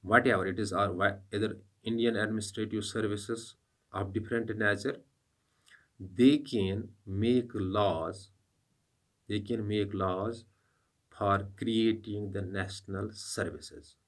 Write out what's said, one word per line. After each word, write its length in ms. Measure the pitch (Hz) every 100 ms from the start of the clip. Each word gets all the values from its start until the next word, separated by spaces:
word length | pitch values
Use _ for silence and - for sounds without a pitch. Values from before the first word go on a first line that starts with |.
whatever 460 | 95 117 131 101 95
it 120 | 92
is, 140 | 101
or 200 | 92 101
wha-, 240 | 90 101 101 -
either 260 | 104 110 - - _
Indian 340 | 113 113 117 107
administrative 680 | 107 110 104 - 107 107
services 720 | 104 117 107 101 101 113 - - _ _ _
of 220 | 98 98
different 400 | 101 101 117 113 107
nature, 400 | 104 101 131 - _ _ _ _ _ _ _ - _ _
they 400 | 95 92 127 147
can 500 | - 113 95 98 117 - -
make 440 | 98 113 123 120
laws, 760 | 107 95 101 101 80 82 - - _ _ _ _ _ _ _ _ _ -
they 120 | 107
can 260 | 104 117 104
make 240 | 107 98
laws 520 | 101 95 92 107 117 - _ _ _ _ _ _
for 380 | - 101 98 101 -
creating 720 | 113 113 113 110 - 104 101
the 100 | 101
national 680 | 92 95 95 - - 98 107
services. 840 | 110 - - 85 78 - - - _